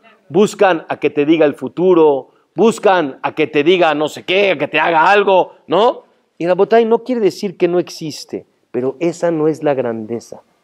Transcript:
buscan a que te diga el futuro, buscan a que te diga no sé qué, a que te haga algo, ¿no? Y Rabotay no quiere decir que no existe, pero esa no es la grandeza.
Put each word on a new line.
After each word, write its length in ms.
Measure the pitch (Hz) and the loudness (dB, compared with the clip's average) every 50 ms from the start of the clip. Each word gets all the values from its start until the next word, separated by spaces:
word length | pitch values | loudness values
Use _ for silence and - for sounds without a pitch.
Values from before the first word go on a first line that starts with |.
| _ - _ _ _ - | _ -20 _ _ _ -2
buscan 560 | 135 185 214 180 - - 208 185 175 156 - - | 2 2 2 2 2 2 2 2 2 0 -4 -8
a 80 | 139 | -8
que 120 | - - 139 | -4 -4 -2
te 160 | - 147 143 | 0 0 2
diga 200 | 151 165 156 156 | 2 4 4 2
el 100 | 147 - | 0 0
futuro, 720 | - 131 127 - 160 175 185 180 165 156 151 139 131 123 _ _ _ _ _ - | -4 -10 -10 -4 0 2 4 4 6 4 4 2 0 -4 _ _ _ _ _ -2
buscan 640 | 156 208 226 214 - - 202 185 180 156 135 131 - | 0 2 2 2 2 0 2 2 2 0 -4 -6 -8
a 120 | - 139 - | -10 -8 -2
que 140 | - 151 | -2 -4
te 160 | - - 151 143 | 0 0 0 2
diga 300 | 165 190 175 175 160 147 | 2 2 4 2 0 0
no 140 | 147 156 | -2 -4
sé 160 | 143 - 131 - | -6 -6 -10 -6
qué, 280 | - 180 196 202 196 | -2 0 0 2 0
a 60 | 170 | 0
que 100 | 139 147 | -2 -4
te 120 | - 156 151 | -4 -2 -2
haga 300 | 160 175 165 156 160 185 | 0 0 2 2 4 4
algo, 420 | 202 208 196 202 190 180 151 - - _ _ | 4 2 2 2 2 2 2 -2 -6 _ _
¿no? 360 | - 151 190 220 254 - - _ _ _ _ _ _ _ | -2 0 2 2 0 0 -4 _ _ _ _ _ _ _
Y 100 | - 165 | -6 -2
Rabotay 380 | 175 180 175 196 196 220 233 233 | -2 0 0 0 0 2 0 2
no 180 | 220 226 226 233 | 2 0 -2 -2
quiere 180 | - 254 240 | -4 -4 0
decir 360 | 208 175 - - 208 196 165 | 0 -2 -2 -2 -8 -8 -4
que 100 | - 180 | -2 -2
no 120 | 170 175 180 | 0 0 -2
existe, 640 | 170 - - - 165 151 - - - - - 95 - _ _ _ _ _ | -4 -4 -10 -12 -12 -12 -12 -14 -14 -12 -14 -14 -14 _ _ _ _ _
pero 240 | - 123 123 135 - - | -8 -4 -4 -4 -6 -4
esa 320 | 170 175 165 - 175 170 | -6 -6 -4 -4 -4 -2
no 160 | 170 156 151 | -2 0 -2
es 160 | 160 151 131 147 | -2 -2 -2 -4
la 100 | 147 139 | -4 -2
grandeza. 680 | 131 123 120 113 113 107 107 117 113 - - - - _ _ _ _ | -2 -4 -4 -6 -8 -8 -8 -10 -10 -10 -14 -20 -20 _ _ _ _